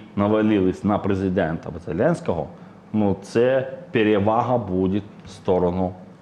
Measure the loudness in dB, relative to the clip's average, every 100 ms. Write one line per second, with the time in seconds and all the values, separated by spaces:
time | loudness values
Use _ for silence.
0 | -8 -2 2 2 4 4 2 0 0 0
1 | 0 0 0 0 0 -4 -8 -12 -8 0
2 | 0 0 -2 -4 -6 -12 -20 -20 -4 0
3 | 0 0 -2 2 4 2 -2 -10 -4 0
4 | 4 4 2 2 0 -2 0 0 0 -2
5 | -6 -18 -20 -8 0 2 2 0 -4 -6
6 | -18 -20